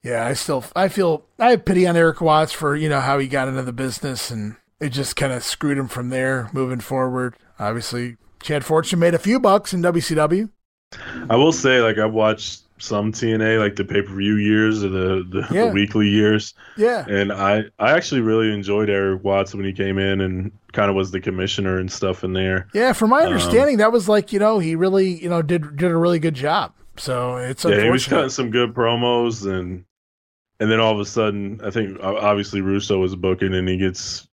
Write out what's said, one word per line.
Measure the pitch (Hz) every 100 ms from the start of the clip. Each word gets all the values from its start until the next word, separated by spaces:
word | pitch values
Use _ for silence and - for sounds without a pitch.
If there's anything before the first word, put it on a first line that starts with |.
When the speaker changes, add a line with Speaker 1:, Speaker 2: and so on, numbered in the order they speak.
Speaker 1:
Yeah, | 120 117
I | 117
still, | 135 - 135 - -
I | 190
feel, | 202 175 151 _ -
I | 233
have | 240
pity | - 180
on | 180 170
Eric | 165 160
Watts | 160 156 156
for, | - 151 147
you | 156
know, | 143
how | 131 139
he | 135
got | 139 131
into | 131
the | 127
business, | 120 131 113 143 123 -
and | 113 104 107 _ _
it | 147
just | 127 131 -
kinda | 139 123
screwed | - - 151 139
him | 131
from | 127 123
there | 131 131 131 110
moving | 135 131 127
forward. | - 135 127 127 127 - _ _
Obviously, | 104 117 - 123 123 117 _ _
Chad | - 147
Fortune | 123 156 160 175
made | 170
a | 165
few | 196 262
bucks | 240 202 -
in | 180
W | 175 170
C | -
W. | 156 151 180 220 _ _ _ _ - - - -
Speaker 2:
I |
will | 117 151
say, | 160 139 127
like, | 113 107
I've | 107
watched | 110 107 107 - - _ _
some | - 104 107
T | 107 117
N | 110
A, | 110 113
like, | 104 101
the |
pay-per-view | 98 104 101 98 101 107
years | 104 107 110 110
or | 101
the, | 95 92 95 90
the, | 98 -
Speaker 1:
Yeah. | 185 226
Speaker 2:
the |
weekly | 101 104 107 104
years. | 104 104 107 - _ - -
Speaker 1:
Yeah. | 220 233 127
Speaker 2:
And | 98 101
I, | 98 98 107 104 _
I | 110
actually | 160 - 135
really | 110 110 110
enjoyed | 104 98 101 104
Eric | 98 98 95
Watts | 98 98 95
when | 98
he | 98
came | 95 98 98
in | 98 98
and | 95 92 95 - _
kinda | - 101
was | 98 92
the | 95
commissioner | 92 92 92 - 95 92
and | 92
stuff | - 95 90
in | 95
there. | 92 95 92 -
Speaker 1:
Yeah, | 104 254
from | 226 220
my | 269
Speaker 2:
Um, | 330
Speaker 1:
understanding, | 247 170 226 285 233
that | 214
was, | 233 190
like, | 208 202
you | 202
know, | 214 214
he | 160 165
really, | 185 190 190
you | 170 175
know, | 170
did, | 156 175 151 143
did | 180
a | 165
really | 170 170
good | 160
job. | 139 143 185 - _ - -
So | - 127 123 123
it's | 127 131
Speaker 2:
Yeah, | -
he | 104
was | 113 127
Speaker 1:
unfortunate. | - -
Speaker 2:
cutting | 135
some | - 120
good | 120 120
promos, | 123 117 117 120 120 120 110 98
and, | 95 90 90 90 _ _ _ _ _ _ _
and | 107
then | 110
all | 110
of | 104
a | 101
sudden, | 117 107 101 98 104
I | 107
think, | 113 101 95
o-, | 95 104
obviously | 104 101 98 101
Russo | 95 98 - 98
was | 92 92
booking, | 92 92 95
and | 92 92
he | 92
gets | 95 92 - - -